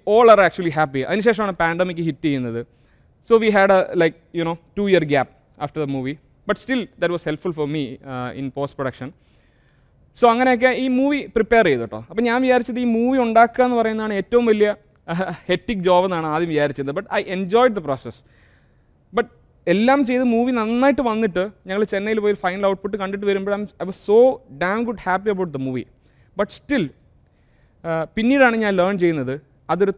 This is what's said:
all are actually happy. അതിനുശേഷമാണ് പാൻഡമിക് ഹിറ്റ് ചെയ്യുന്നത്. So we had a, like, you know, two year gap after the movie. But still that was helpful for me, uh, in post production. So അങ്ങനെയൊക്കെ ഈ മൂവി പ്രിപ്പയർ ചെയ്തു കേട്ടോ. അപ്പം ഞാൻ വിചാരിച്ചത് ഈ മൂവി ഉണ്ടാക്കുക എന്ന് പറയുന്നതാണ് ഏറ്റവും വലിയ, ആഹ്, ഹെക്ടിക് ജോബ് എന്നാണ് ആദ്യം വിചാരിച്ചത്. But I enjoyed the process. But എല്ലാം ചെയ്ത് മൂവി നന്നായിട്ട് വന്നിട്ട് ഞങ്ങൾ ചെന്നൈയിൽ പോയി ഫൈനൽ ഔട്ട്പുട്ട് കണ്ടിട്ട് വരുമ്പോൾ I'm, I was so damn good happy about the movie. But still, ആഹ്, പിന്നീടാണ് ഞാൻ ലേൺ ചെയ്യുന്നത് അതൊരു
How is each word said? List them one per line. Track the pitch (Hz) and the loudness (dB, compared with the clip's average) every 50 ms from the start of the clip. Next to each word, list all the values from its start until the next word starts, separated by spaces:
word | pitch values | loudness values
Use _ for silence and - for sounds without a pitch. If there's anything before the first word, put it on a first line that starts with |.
| _ | _
all | 202 208 233 247 226 | 2 4 6 8 8
are | 214 202 | 8 8
actually | 185 170 - - 175 165 | 6 4 0 -2 -4 -4
happy. | 139 156 156 143 135 135 131 | -2 -2 -2 -2 -2 -4 -4
അതിനുശേഷമാണ് | - 180 220 196 240 214 190 214 196 | -2 -2 0 0 0 0 0 -2 -4
പാൻഡമിക് | 180 170 170 165 170 170 185 185 175 165 | -2 -2 -2 -2 0 -2 -4 -4 -4 -6
ഹിറ്റ് | 165 160 139 - - | -6 -6 -6 -4 -4
ചെയ്യുന്നത്. | 151 139 131 123 120 113 117 - - _ _ _ _ _ _ _ _ _ _ _ - | -2 -2 -2 -4 -6 -6 -8 -10 -12 _ _ _ _ _ _ _ _ _ _ _ 2
So | 233 | 2
we | 220 226 220 | 4 4 4
had | 208 196 196 196 | 4 4 4 6
a, | 196 190 - - - | 4 4 2 0 0
like, | 180 165 165 165 _ _ _ - | 0 0 0 -2 _ _ _ -8
you | 170 165 | -6 -4
know, | 165 170 165 _ _ | -4 -6 -8 _ _
two | _ 202 202 | _ -4 0
year | 196 185 170 156 | 2 2 2 2
gap | 147 143 135 123 - _ _ _ _ _ - | 2 0 0 0 -2 _ _ _ _ _ -12
after | - - - 156 | -12 -8 -6 -6
the | 151 139 139 | -6 -6 -6
movie. | 135 131 135 151 - _ _ _ _ _ | -6 -6 -8 -10 -12 _ _ _ _ _
But | - 208 | -6 -6
still | - - - 262 247 190 - _ | -4 -4 -4 -4 -4 -4 -6 _
that | - 175 170 | -4 -4 -4
was | 175 165 - | -4 -4 -6
helpful | 156 151 147 - 180 151 | -6 -6 -6 -6 -6 -6
for | 156 147 | -4 -6
me, | 143 151 156 139 113 131 - - | -4 -4 -6 -6 -8 -10 -14 -14
uh, | 135 127 127 123 123 - 131 | -12 -10 -8 -8 -8 -10 -10
in | 139 131 | -10 -10
post | - 139 139 139 - | -8 -8 -8 -8 -6
production. | - 135 127 - - 127 131 - _ _ _ _ _ _ _ _ _ _ _ _ _ _ _ _ _ _ _ _ | -6 -8 -8 -8 -10 -14 -16 -16 _ _ _ _ _ _ _ _ _ _ _ _ _ _ _ _ _ _ _ _
So | - 240 | 2 2
അങ്ങനെയൊക്കെ | 233 226 240 254 262 254 220 247 254 | 4 4 4 2 2 2 2 2 0
ഈ | 247 254 262 | 0 0 -2
മൂവി | 262 247 254 269 285 294 277 170 | -2 0 0 0 0 0 -2 -6
പ്രിപ്പയർ | - - 226 220 - 233 226 214 | -4 -2 -2 0 4 4 4 4
ചെയ്തു | 165 135 120 | 4 2 0
കേട്ടോ. | 117 104 107 107 117 - | -2 -6 -10 -12 -12 -8
അപ്പം | 170 220 240 | -4 -2 -2
ഞാൻ | 233 233 254 | 0 0 0
വിചാരിച്ചത് | 262 254 247 247 233 - 220 247 | 2 2 2 2 0 -2 -4 -4
ഈ | 247 240 226 | -2 0 0
മൂവി | 226 233 247 269 | 0 0 2 2
ഉണ്ടാക്കുക | 262 240 226 220 226 233 233 - - 254 | 0 0 4 4 4 4 4 4 0 0
എന്ന് | 254 247 | 2 2
പറയുന്നതാണ് | 233 226 220 220 220 214 214 208 | 0 0 0 -2 -4 -4 -4 -4
ഏറ്റവും | 196 190 - 240 240 240 | -4 -2 0 2 2 4
വലിയ, | 226 214 208 208 208 202 - _ _ _ _ _ | 4 4 4 2 0 0 -4 _ _ _ _ _
ആഹ്, | - 170 175 190 175 170 - - | -6 -6 -4 -4 -6 -8 -8 -4
ഹെക്ടിക് | - 180 180 - - 233 190 170 | -4 -4 -2 -2 -4 -6 -2 0
ജോബ് | 185 180 180 185 | 2 4 4 2
എന്നാണ് | 190 180 165 160 | 2 -2 -4 -4
ആദ്യം | 156 151 160 175 165 | -2 -2 -2 -2 -2
വിചാരിച്ചത്. | 156 147 147 143 135 143 135 139 | 0 0 0 0 -2 -6 -8 -6
But | 147 185 208 | -6 -8 -6
I | - - 220 202 - 185 | -4 -4 -4 -4 -4 -6
enjoyed | 185 196 175 208 233 254 247 202 | -6 -2 0 2 2 2 2 0
the | 196 156 | -4 -4
process. | 147 135 123 - 117 - _ _ _ _ _ _ _ _ _ _ _ _ _ _ _ _ _ _ _ 180 | -6 -6 -6 -8 -12 -16 _ _ _ _ _ _ _ _ _ _ _ _ _ _ _ _ _ _ _ -4
But | 226 247 - _ _ _ _ _ _ _ | -4 -4 -4 _ _ _ _ _ _ _
എല്ലാം | 175 175 202 226 254 277 285 269 | 0 2 2 4 4 4 2 2
ചെയ്ത് | 226 254 254 262 | 0 0 0 0
മൂവി | 247 226 226 247 262 | 2 2 2 0 0
നന്നായിട്ട് | 254 233 214 220 233 247 262 285 254 294 | 0 -2 -2 -2 0 2 2 2 2 2
വന്നിട്ട് | 262 233 214 220 226 208 170 180 190 214 - _ - | 0 -2 -2 -2 -2 -2 -2 -4 -4 -4 -8 _ -10
ഞങ്ങൾ | 185 190 202 214 | -6 -2 -2 -2
ചെന്നൈയിൽ | - 208 196 202 214 220 214 | -2 -2 -4 -4 -2 -2 0
പോയി | 208 208 202 | 0 -2 -2
ഫൈനൽ | 202 196 180 180 202 202 | -2 -4 -4 -2 -2 -2
ഔട്ട്പുട്ട് | 196 190 190 - 202 202 | -2 -2 -2 -4 -8 -6
കണ്ടിട്ട് | 202 190 190 202 196 202 | -6 -6 -6 -6 -4 -2
വരുമ്പോൾ | 202 196 196 196 202 202 | -2 -2 -2 -2 -4 -4
I'm, | 202 208 196 _ | -4 -6 -10 _
I | - 175 | -10 -10
was | 185 185 - - 208 | -10 -10 -8 -2 2
so | 208 233 247 262 - - - - 135 | 4 6 6 4 4 0 -8 -18 -8
damn | 139 170 185 202 226 240 | -6 -4 -2 -2 -2 -4
good | 226 226 185 | -6 -6 -6
happy | - 190 180 190 196 220 | -4 -4 -4 -2 -2 -4
about | 202 185 180 165 | -4 -4 -4 -6
the | 139 135 131 | -6 -6 -6
movie. | 131 127 123 - - _ _ _ _ _ _ _ _ _ | -6 -6 -6 -8 -10 _ _ _ _ _ _ _ _ _
But | - 208 - | -6 -6 -6
still, | - - - - 285 247 160 127 - _ _ _ _ _ _ _ _ _ _ _ _ _ _ _ _ _ - | -8 -14 -6 -4 -2 -2 -2 -4 -8 _ _ _ _ _ _ _ _ _ _ _ _ _ _ _ _ _ -8
ആഹ്, | 165 160 160 156 - _ | -6 -4 -4 -6 -6 _
പിന്നീടാണ് | 220 220 247 277 277 262 240 226 | -2 0 2 4 6 6 6 4
ഞാൻ | 226 214 208 196 | 2 0 0 2
ലേൺ | 180 175 190 202 | 2 2 0 0
ചെയ്യുന്നത് | 180 180 170 160 147 127 123 135 147 - _ _ _ _ - | 0 0 0 0 0 -4 -6 -8 -8 -12 _ _ _ _ -6
അതൊരു | 165 175 202 196 190 | -2 0 0 0 0